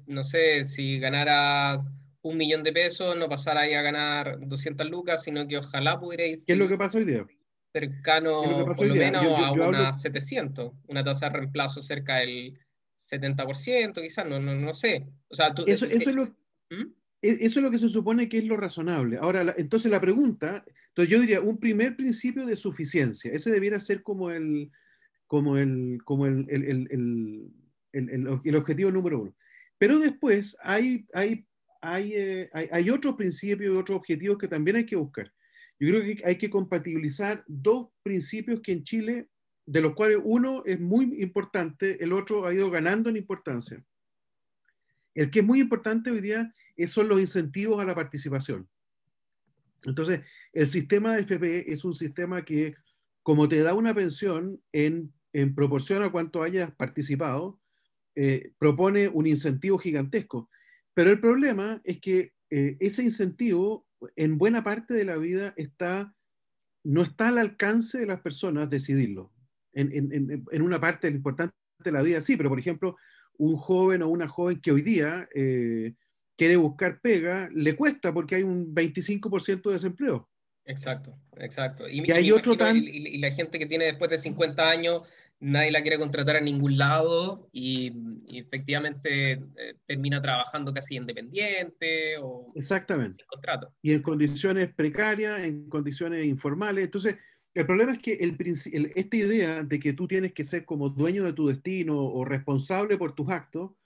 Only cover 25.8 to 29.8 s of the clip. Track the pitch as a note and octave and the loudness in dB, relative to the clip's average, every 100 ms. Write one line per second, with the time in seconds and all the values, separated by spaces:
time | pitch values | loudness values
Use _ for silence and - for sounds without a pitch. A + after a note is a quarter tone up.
25.8 | B2+ B2 - C#3 C#3 C3+ C3+ C#3+ C#3 C3 | -2 -6 -2 0 2 0 0 -2 0 -2
26.8 | B2+ C3 A#2+ A#2 A2 G#2+ - - _ _ | -2 -2 -2 -2 -4 -8 -16 -20 _ _
27.8 | _ C#3 B2+ C3 C3 C3+ D3+ D3+ D3 D3+ | _ -6 -4 -4 -2 -2 2 2 2 0
28.8 | G3 F#3 F3 C#3 G2+ - _ - _ - | 2 2 0 -2 -4 -12 _ -20 _ 2